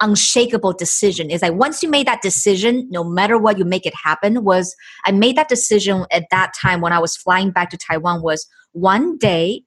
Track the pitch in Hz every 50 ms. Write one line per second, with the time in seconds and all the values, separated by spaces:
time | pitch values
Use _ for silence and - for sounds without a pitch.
0 | 214 214 208 202 - - - 254 240 240 240 220 - 190 180 185 170 160 - -
1 | - 202 180 - 165 147 156 175 180 175 165 185 240 294 311 - - 320 302 285
2 | 277 269 240 - - 196 180 - - 208 196 185 196 233 240 254 254 254 180 175
3 | 170 170 170 180 190 208 226 226 208 220 208 190 185 175 185 185 185 170 - -
4 | - 156 156 - - 202 220 247 220 196 185 185 185 180 - _ - - - -
5 | - - 196 196 214 247 262 269 311 311 254 240 - - 214 208 185 196 196 190
6 | 185 - - 175 165 - - 185 185 - - - - 190 180 175 170 170 170 170
7 | 165 170 - - - - 180 185 190 196 180 180 175 175 - 165 - - 165 160
8 | 160 175 175 170 165 165 156 156 - - _ _ _ _ - 170 175 190 190 214
9 | 277 359 330 302 - 208 180 165 165 180 220 254 -